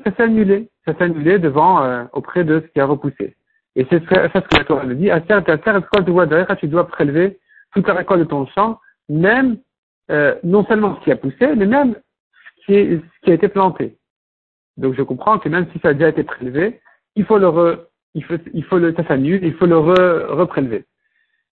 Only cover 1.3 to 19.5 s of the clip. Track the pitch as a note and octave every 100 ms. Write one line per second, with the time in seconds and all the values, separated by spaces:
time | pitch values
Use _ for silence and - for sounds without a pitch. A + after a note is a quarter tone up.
1.3 | G3 E3 C#3 E3+ F3+ C3 B2 A#2+ D3 -
2.3 | F3+ D#3+ D#3 D#3+ D3 C#3 D3 C#3 - G2+
3.3 | _ _ _ _ - C3 E3+ E3 F#3 E3
4.3 | F#3+ - - - C#3+ B2+ B2+ G3 E3+ E3
5.3 | G#3 F3 D3+ - G3+ E3+ G#3 F3+ F3 E3
6.3 | D#3 F#3 G3 D#3 E3 E3+ - D3 D3 F#3+
7.3 | F#3+ _ _ _ G3+ F#3+ F3+ F3+ F#3 D#3+
8.3 | C#3+ C3 - A3 A3 _ _ - D3+ F#3
9.3 | B3 C4+ A3 _ _ _ _ - D3+ C#3+
10.3 | - E3+ G3+ G3 A3 G#3 D3+ - C3 C3+
11.3 | - C4 C4 G3 C4+ C4+ G#3+ _ _ _
12.3 | _ - _ - G3+ G3+ E3 - _ -
13.3 | E3 G3+ G3+ F#3+ - A2 _ _ _ _
14.3 | _ _ _ _ - C3+ B2+ C3+ B2+ -
15.3 | G#3+ D#3 E3+ E3+ E3 E3 C#3+ D#3+ D#3+ D3+
16.3 | - B2+ C3+ G3+ B3 _ _ _ - F#3
17.3 | G#3+ F#3+ D#3+ E3+ E3 - _ _ - -
18.3 | E3 - E3 - F#3 E3+ E3 D#3+ C#3 C#3
19.3 | F#3+ F3